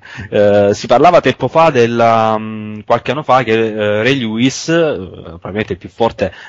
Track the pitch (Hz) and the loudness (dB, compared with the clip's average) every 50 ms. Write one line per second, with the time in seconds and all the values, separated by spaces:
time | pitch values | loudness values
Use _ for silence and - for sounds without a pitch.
0 | - - - - 98 101 113 107 104 104 101 104 101 101 104 - - 113 120 123 | -18 -16 -16 -16 -12 -4 0 2 2 4 4 4 4 2 0 -2 0 0 2 4
1 | 147 175 180 151 - 135 123 - 139 127 - 160 165 165 143 123 117 117 117 117 | 6 6 4 4 4 2 0 0 -4 -2 2 2 2 2 4 2 2 2 2 2
2 | 117 113 113 113 110 110 110 110 110 110 110 107 107 107 107 107 104 - 120 120 | 2 4 4 2 2 0 0 -2 -4 -8 -10 -10 -12 -12 -12 -14 -2 -2 -2 -2
3 | - - 131 151 147 - 127 131 127 110 110 113 113 110 107 107 104 104 104 107 | 0 -4 -6 -6 0 0 0 2 2 2 0 0 0 -2 -2 -2 -2 -2 0 0
4 | 110 127 139 139 120 110 107 113 123 131 - - - 156 165 170 165 151 123 87 | 0 0 -2 -2 -2 -4 -2 0 0 0 -2 -4 -4 -2 0 0 0 0 -2 -6
5 | 95 90 92 95 92 87 82 90 - 104 92 107 107 - 98 90 - 98 - - | -8 -12 -14 -16 -18 -18 -18 -14 -14 -8 -6 -6 -4 -4 -6 -10 -10 -18 -4 -2
6 | 117 113 - - 101 92 - - - | -2 -2 0 -2 -4 -6 -6 -10 -20